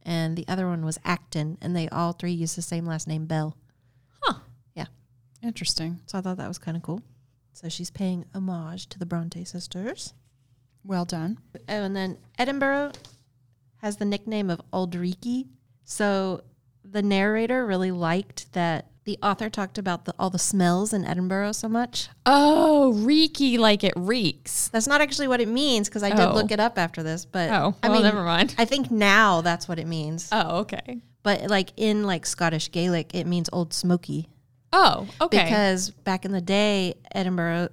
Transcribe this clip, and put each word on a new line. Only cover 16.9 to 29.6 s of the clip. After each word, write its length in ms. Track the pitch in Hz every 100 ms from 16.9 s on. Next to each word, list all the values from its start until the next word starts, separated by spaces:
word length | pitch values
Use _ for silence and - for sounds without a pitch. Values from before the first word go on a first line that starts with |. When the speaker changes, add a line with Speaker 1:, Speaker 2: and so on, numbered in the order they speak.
| 208
Speaker 1:
narrator 600 | 202 196 202 220 233 254 233
really 260 | 185 185
liked 640 | 175 165 180 - - -
that 320 | 180 170 160 - _
the 140 | - 196
author 260 | 208 196 220
talked 280 | 214 185 -
about 280 | 190 170 -
the, 80 | -
all 100 | 185
the 80 | 185
smells 540 | - 196 175 180 214
in 100 | 208
Edinburgh 500 | - 175 185 190 208
so 140 | 214 226
much. 420 | 226 240 - - - 247
Speaker 2:
Oh, 680 | 285 294 320 311 294 262 208
reeky, 600 | 226 302 311 - 277 233
like 260 | 220 208
it 100 | 196 -
reeks. 720 | 180 247 180 - - - -
Speaker 1:
That's 160 | 226 226
not 140 | 294
actually 260 | 285 285 277
what 140 | 247
it 60 | 220
means, 420 | 240 294 226 202
'cause 140 | 214
I 80 | 202
did 80 | 208
Speaker 2:
Oh. 140 | 175 214
Speaker 1:
look 160 | 208
it 80 | 208
up 180 | 233 208
after 240 | 165 -
this, 240 | 160 170 -
but 240 | 185 165
Speaker 2:
Oh, 260 | 196 160 -
Speaker 1:
I 60 | -
Speaker 2:
well, 60 | 220
Speaker 1:
mean, 60 |
Speaker 2:
never 200 | 208 208
mind. 300 | 170 170 240 -
Speaker 1:
I 80 | 233
think 260 | 277 247
now 500 | 220 202 208 214 170
that's 260 | 170 170